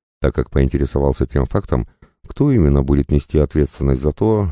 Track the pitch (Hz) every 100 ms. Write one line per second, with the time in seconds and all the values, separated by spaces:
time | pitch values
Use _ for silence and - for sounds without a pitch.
0 | _ _ 69 65 65 - 67 69 67 69
1 | 69 67 65 71 65 - - 64 57 _
2 | _ _ - - 143 127 76 71 67 71
3 | 69 73 - 76 73 78 69 - 67 65
4 | 73 - 107 110 98